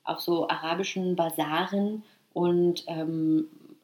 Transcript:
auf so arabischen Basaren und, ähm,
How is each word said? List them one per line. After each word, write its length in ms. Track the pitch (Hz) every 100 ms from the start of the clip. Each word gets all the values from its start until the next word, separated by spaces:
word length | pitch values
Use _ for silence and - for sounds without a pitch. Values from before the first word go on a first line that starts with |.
auf 160 | - 160
so 280 | - 170 165
arabischen 680 | 160 160 175 190 190 180 175
Basaren 840 | 165 160 151 160 185 196 202 214 - _ _
und, 520 | - 175 175 175 170 -
ähm, 600 | 165 160 165 160 156 156 - - -